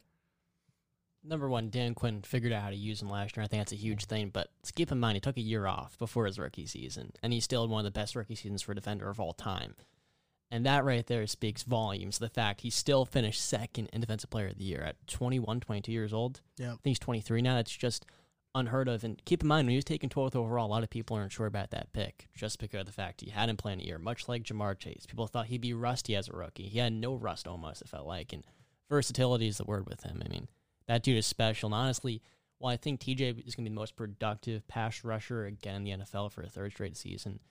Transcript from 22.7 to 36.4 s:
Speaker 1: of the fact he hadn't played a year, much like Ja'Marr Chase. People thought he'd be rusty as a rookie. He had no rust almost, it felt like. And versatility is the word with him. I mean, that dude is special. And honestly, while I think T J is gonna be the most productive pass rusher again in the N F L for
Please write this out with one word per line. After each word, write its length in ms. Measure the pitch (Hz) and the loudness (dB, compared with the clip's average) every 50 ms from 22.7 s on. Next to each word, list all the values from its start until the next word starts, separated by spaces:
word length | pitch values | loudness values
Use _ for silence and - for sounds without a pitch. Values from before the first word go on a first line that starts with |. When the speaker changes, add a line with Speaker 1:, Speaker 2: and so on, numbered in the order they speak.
| - 98 | -6 -6
Speaker 1:
of 40 | 95 | -6
the 40 | 101 | -6
fact 300 | - - 95 85 - - | -6 -6 -6 -6 -6 -10
he 80 | - 98 | -10 -4
hadn't 280 | 101 101 113 117 107 | 0 2 2 2 2
played 220 | - - 104 95 95 | 0 -2 -4 -4 -4
a 60 | - | -4
year, 140 | - 82 82 | -6 -6 -4
much 280 | 82 117 120 - - | -4 -4 -4 -4 -4
like 160 | - 123 117 110 | -4 -4 -4 -4
Ja'Marr 340 | - 107 107 104 98 98 | -4 -4 -2 0 0 -2
Chase. 280 | - - 80 - - - | -4 -6 -10 -12 -12 -14
People 200 | - - 113 113 | -8 -4 -4 -4
thought 180 | - - 120 113 | -2 -2 -2 -2
he'd 160 | 113 123 117 | -2 -2 -2
be 120 | 120 120 117 | -2 -2 -2
rusty 420 | 117 120 123 131 - - - 104 | 0 0 0 0 0 0 0 0
as 100 | 98 95 | 0 0
a 60 | - - | -2 -6
rookie. 340 | 90 - - - - 95 | -8 -8 -8 -10 -10 -8
He 120 | 98 104 117 | -2 0 2
had 120 | 123 117 | 2 2
no 220 | 113 110 110 127 135 | 2 0 0 -2 -2
rust 320 | 117 113 98 82 - - | -2 -4 -4 -4 -4 -6
almost, 340 | 85 90 85 80 76 - - - | -8 -8 -8 -8 -8 -10 -12 -12
it 40 | |
felt 200 | - - 76 71 | -12 -10 -8 -8
like. 260 | 78 92 85 - - - | -6 -6 -6 -6 -8 -10
And 100 | - - - - - _ _ _ _ _ - | -12 -12 -14 -20 -20 _ _ _ _ _ 2
versatility 580 | 147 143 127 - 120 131 127 123 123 113 113 | 4 4 4 4 4 4 4 6 6 4 4
is 100 | 107 104 | 2 0
the 60 | - - | 0 -2
word 240 | 104 104 98 95 | -2 -2 -2 -2
with 160 | - - - - | -4 -8 -8 -8
him. 180 | - - - - | -8 -6 -6 -4
I 20 | |
mean, 220 | 50 50 50 - - _ _ _ _ _ _ _ | -4 -4 -6 -6 -10 _ _ _ _ _ _ _
that 140 | - 117 117 | 2 2 4
dude 140 | - 135 123 | 6 6 6
is 80 | 110 - | 6 4
special. 420 | - - - 113 110 107 - 113 | 2 2 4 4 4 4 2 0
And 80 | 104 104 | 0 2
honestly, 460 | 113 131 131 123 - - 127 110 110 - _ _ _ _ _ _ | 2 2 2 2 0 0 -2 -2 -4 -8 _ _ _ _ _ _
while 160 | - 131 123 120 | -4 -2 0 0
I 20 | |
think 220 | 117 - 151 139 - | 0 0 -2 -2 0
T 160 | - 131 131 | 0 0 0
J 140 | 127 135 123 | 2 2 0
is 260 | 117 117 - 123 113 | 0 -4 -8 -8 -6
gonna 140 | 123 117 107 | -4 -4 -4
be 40 | 107 | -4
the 60 | 104 | -4
most 160 | 107 - - | -6 -6 -6
productive 720 | - 113 104 101 - 110 107 107 - - 117 113 104 - | -6 -8 -8 -4 -2 0 0 0 -2 -2 -4 -4 -4 -4
pass 340 | - - 117 110 110 - - - | -4 -2 -2 -2 -2 -2 -4 -4
rusher 400 | 113 110 110 - - 120 113 104 | -2 -2 -2 -2 -2 -4 -2 -2
again 300 | 101 104 - - 101 98 | -4 -6 -6 -6 -6 -4
in 60 | 98 101 | -4 -2
the 60 | 101 98 | -4 -4
N 80 | 95 | -4
F 120 | 98 - - | -6 -6 -4
L 160 | 101 104 101 | -4 -4 -4
for 120 | - - | -6 -8